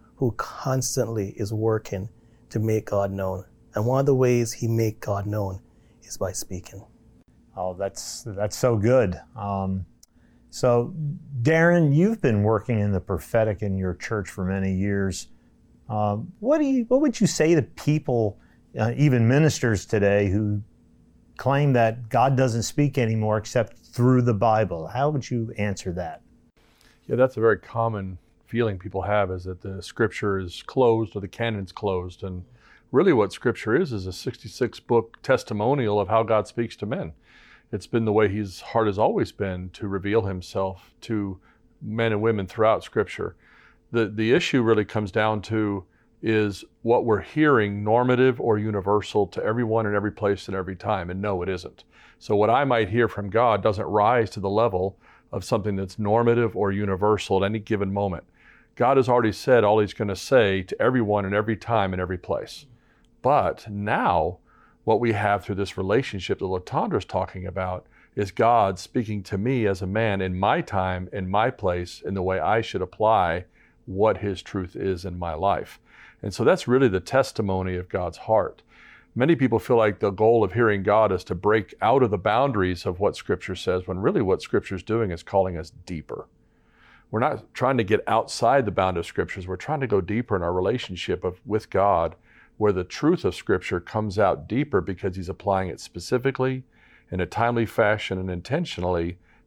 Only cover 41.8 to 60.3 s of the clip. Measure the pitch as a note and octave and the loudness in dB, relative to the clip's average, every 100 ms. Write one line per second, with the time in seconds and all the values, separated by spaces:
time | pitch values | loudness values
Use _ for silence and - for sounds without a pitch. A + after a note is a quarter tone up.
41.8 | A2 A2 A2+ G#2 A2+ G#2+ F#2 - A2 G2+ | -8 -2 0 2 2 0 -4 0 2 2
42.8 | - A2 G2 - F2 - _ _ _ _ | 0 -2 -2 -4 -10 -10 _ _ _ _
43.8 | _ A#2 G#2 G#2+ A2 D#3 - C3+ A2+ G#2+ | _ 0 0 0 2 2 2 2 4 4
44.8 | G2+ A2 G#2 A2 A2 G#2+ F#2+ A2 G#2 G2 | 2 -2 -2 0 0 0 -2 -2 -2 -2
45.8 | - _ _ _ B2 A2 G#2 F#2+ - _ | -8 _ _ _ 0 2 0 -4 -14 _
46.8 | A#2 A2+ A#2 G2+ - D3+ D3+ B2 G#2 G2+ | 2 2 4 0 0 2 4 6 4 0
47.8 | G#2 A#2 B2+ B2 C3 A2+ A#2+ G#2+ G#2+ G#2 | 2 2 4 4 4 2 0 0 0 -2
48.8 | F#2+ G#2 - G#2+ F#2+ - G#2 A#2 A2+ A2 | 2 0 2 0 0 -2 -2 -2 0 0
49.8 | G#2+ G#2 G#2 - G#2 G2 - F#2+ F2+ F2+ | 0 0 -2 -2 -2 -2 -4 -6 -6 -6
50.8 | G#2 G2+ F2 F#2 G#2 F#2+ F2+ F2+ F2+ - | -4 -4 -4 -6 -4 -2 -4 -6 -8 -18
51.8 | _ _ - _ - G#2 G#2+ B2 C#3 A#2 | _ _ -20 _ -2 2 4 4 4 2
52.8 | G2+ A2+ A2+ - G2+ G#2+ A#2+ G#2 G#2+ G2+ | 2 2 2 0 -2 2 4 4 2 0
53.8 | D#2+ G#2 G#2+ B2 A2 A2 G2 G#2 A#2 F#2 | 0 2 4 4 0 -4 -2 2 2 0
54.8 | F#2+ - _ _ _ G2 - A2+ G2+ G2 | -4 -6 _ _ _ -10 -2 -2 -2 -4
55.8 | F#2+ - G#2 A2+ A#2 A#2 A#2 F#2+ G2+ G2+ | -6 -4 0 2 4 2 0 0 -2 0
56.8 | G2+ F#2 G#2 G#2 - G2 G2 A2 G2+ G#2 | -2 0 2 2 2 0 0 -2 -2 -2
57.8 | G2 G2+ G2+ E2+ - _ _ _ _ - | 0 -2 -2 -4 -12 _ _ _ _ 0
58.8 | B2 C3+ B2 B2 A2 - - B2 G#2 G#2+ | 4 4 4 4 2 0 4 4 6 4
59.8 | G#2 - G#2 F#2 - | 2 -2 -6 -4 2